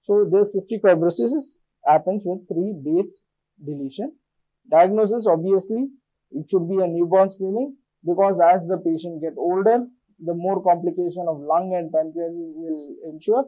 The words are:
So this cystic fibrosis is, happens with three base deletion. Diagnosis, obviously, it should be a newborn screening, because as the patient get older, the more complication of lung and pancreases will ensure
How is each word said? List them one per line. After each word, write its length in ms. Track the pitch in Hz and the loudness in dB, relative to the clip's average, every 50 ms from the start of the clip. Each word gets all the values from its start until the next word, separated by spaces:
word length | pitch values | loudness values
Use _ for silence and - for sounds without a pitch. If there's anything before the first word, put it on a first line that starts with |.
So 260 | _ - 202 208 208 165 | _ 2 4 4 4 4
this 240 | 175 202 202 202 - | 4 2 2 2 0
cystic 260 | 196 185 _ 226 208 | -4 -4 _ -6 2
fibrosis 540 | - 196 180 160 165 175 170 - 233 233 277 | 6 6 6 6 4 0 2 0 0 0 -2
is, 260 | 311 269 - - _ _ _ _ _ - | -2 -4 -6 -8 _ _ _ _ _ 2
happens 380 | - 151 156 - 185 196 214 202 | 2 2 4 2 0 -4 -4 -4
with 220 | 175 185 190 180 | -6 -6 -6 -8
three 260 | _ 170 165 185 208 208 156 135 | _ -4 -4 -4 -4 -6 -8 -4
base 420 | 151 160 175 202 202 - - _ _ _ _ _ _ _ _ 147 | -2 0 0 0 -2 -8 -16 _ _ _ _ _ _ _ _ -12
deletion. 500 | 143 151 143 139 135 - - 220 311 320 _ _ _ _ _ _ _ _ _ _ | -10 -8 -8 -8 -10 -8 -8 -10 -10 -10 _ _ _ _ _ _ _ _ _ _
Diagnosis, 600 | - 156 165 175 190 202 220 220 196 220 240 214 | 2 6 6 6 6 4 2 2 0 0 0 2
obviously, 640 | 208 165 165 165 190 196 190 185 - 220 233 269 277 - _ _ _ _ _ _ _ | 2 2 2 2 0 0 0 0 -2 -4 -4 -4 -6 -8 _ _ _ _ _ _ _
it 180 | - 143 160 _ | -10 -10 -6 _
should 180 | 196 185 170 | -2 -2 0
be 140 | 170 196 190 | 0 -2 -2
a 60 | 185 | 0
newborn 420 | 175 165 170 175 165 180 190 190 196 | 0 0 -2 0 2 4 4 4 2
screening, 460 | 190 196 190 190 196 233 269 285 277 _ _ _ _ _ _ | 0 -6 -6 -4 -4 -4 -4 -6 -8 _ _ _ _ _ _
because 360 | 165 175 180 196 196 190 170 | -4 0 2 2 2 4 4
as 260 | 170 170 180 190 170 | 6 6 4 4 2
the 120 | 170 190 | -4 -4
patient 440 | 175 160 165 160 160 175 175 170 156 | -2 -2 -2 -4 -2 -6 -10 -10 -8
get 120 | 156 160 - | -8 -8 -6
older, 480 | - 143 175 180 190 196 220 233 247 240 247 _ _ _ _ _ _ 165 | -4 -2 -2 0 2 4 4 2 2 0 -6 _ _ _ _ _ _ -8
the 100 | 165 170 | -6 -6
more 300 | 170 180 185 196 190 160 | -4 -2 -2 -2 0 2
complication 600 | 185 170 170 170 175 165 180 180 175 170 180 175 | 2 2 2 0 -4 -2 -2 -4 -4 -6 -6 -6
of 140 | 165 160 143 | -6 -6 -6
lung 340 | 143 147 160 170 185 185 185 | -4 0 0 0 0 -2 -4
and 140 | 180 170 156 | -4 -4 -2
pancreases 640 | 156 156 156 160 156 170 170 170 170 170 170 160 156 | -2 -2 -2 -2 -6 -8 -8 -6 -8 -10 -12 -12 -12
will 400 | 160 165 156 156 151 147 143 120 - - | -12 -8 -8 -8 -8 -10 -16 -18 -16 -16
ensure 400 | 160 151 156 - - 220 254 277 | -16 -16 -8 -2 0 0 0 0